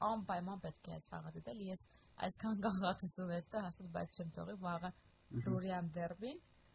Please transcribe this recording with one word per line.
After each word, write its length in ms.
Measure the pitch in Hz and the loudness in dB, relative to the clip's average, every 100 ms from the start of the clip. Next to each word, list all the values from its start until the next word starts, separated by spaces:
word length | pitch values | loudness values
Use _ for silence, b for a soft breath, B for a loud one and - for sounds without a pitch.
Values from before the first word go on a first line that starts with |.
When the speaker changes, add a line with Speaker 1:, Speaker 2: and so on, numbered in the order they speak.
| 208 | 2
Speaker 1:
անպայման 560 | 220 190 180 180 196 165 | 2 2 2 0 -2 -4
պետք 240 | - - | -6 -6
է 60 | 160 | -8
այս 120 | - | -6
խաղը 200 | 170 160 160 | -6 -6 -6
դիտել, 240 | - 233 190 | -6 -4 -4
ես 160 | 185 - B B - | -4 -6 B B -2
այսքան 420 | 185 - 220 208 | 0 2 2 4
գաղափարս 540 | 208 185 185 190 180 - | 4 4 4 2 0 -2
ու 120 | 180 | 0
վեստը 340 | 170 170 220 | 0 0 -2
հաստատ 260 | 185 - 185 | -2 -4 -4
բայց 280 | 170 170 - | -2 -2 -4
չեմ 120 | 170 | -4
թողի, 260 | 165 170 202 | -4 -4 -2
վաղը 340 | 185 170 180 | 0 0 0
Speaker 2:
Մհմ։ 520 | - - - - 120 | -6 -16 -20 -4 0
Speaker 1:
Ռուրիան 460 | 190 185 185 180 170 | 4 4 4 2 0
դերբին։ 540 | 165 170 175 233 339 - - - | 0 -2 -2 -4 -6 -10 -20 -16